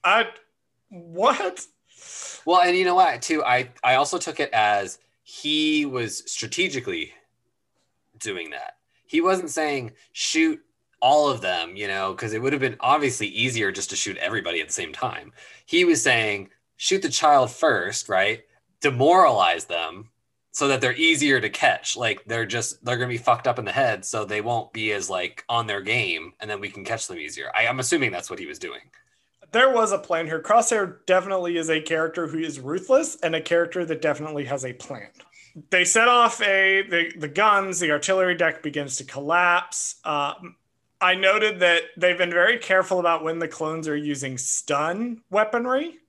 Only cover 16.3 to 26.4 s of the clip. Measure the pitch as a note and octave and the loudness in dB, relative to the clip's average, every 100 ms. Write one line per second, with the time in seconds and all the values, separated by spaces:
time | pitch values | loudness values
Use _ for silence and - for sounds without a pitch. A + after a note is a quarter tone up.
16.3 | G2+ G2 _ _ _ - F#3+ F3 - D#3 | -2 -8 _ _ _ -2 0 0 2 4
17.3 | C#3+ B2 - D#3+ A2 F2+ G#2 - F#2+ G2+ | 6 4 2 2 2 -2 -6 -2 0 2
18.3 | A2+ _ _ _ _ D3 B2 C#3 F3+ E3 | -2 _ _ _ _ -2 4 6 8 8
19.3 | A2 F2 E2+ - E2+ E2 F2+ A2+ _ _ | 6 4 2 -4 -6 -6 -8 -18 _ _
20.3 | _ _ - C#3 C3 B2+ B2+ E3 D#3 D3 | _ _ -2 0 2 0 2 2 2 2
21.3 | C3 G#2+ - C#3 F2+ - - A#2 G2+ - | 2 0 0 2 2 -4 -4 -2 -4 -4
22.3 | A#2 A2+ A#2 A2+ - A#2+ A#2+ B2 A#2 A#2+ | -4 -2 -4 -6 -8 -6 -4 -4 -2 0
23.3 | A#2 C3 A#2+ G#2+ C3+ B2+ G#2 - A2+ G2+ | 0 0 -2 -4 0 0 0 -4 -6 -4
24.3 | G#2 A2 A#2 A2 A2+ G#2+ G2+ F#2+ F#2 F2+ | -4 -2 -4 -6 -6 -4 -4 -4 -4 -6
25.3 | - - A#2+ A2+ G2+ G2 A#2+ G2 E2 D#2+ | -10 -4 -4 -2 -6 -2 -2 -2 -6 -8
26.3 | _ | _